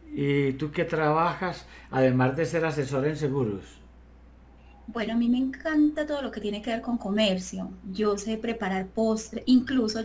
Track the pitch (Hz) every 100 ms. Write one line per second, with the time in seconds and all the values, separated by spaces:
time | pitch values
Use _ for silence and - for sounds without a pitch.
0 | - 302 143 143 139 131 151 160 165 160
1 | 151 156 170 147 185 165 - - - 131
2 | 131 127 127 139 160 170 160 147 131 135
3 | 143 151 147 139 117 98 87 - - -
4 | - - - - - - - - - 226
5 | 214 226 233 247 262 262 330 302 302 302
6 | 302 294 254 - 208 202 214 226 254 254
7 | 202 202 214 185 185 185 185 - - 185
8 | 214 202 220 220 226 226 196 190 190 -
9 | 220 220 - - - 254 247 262 214 226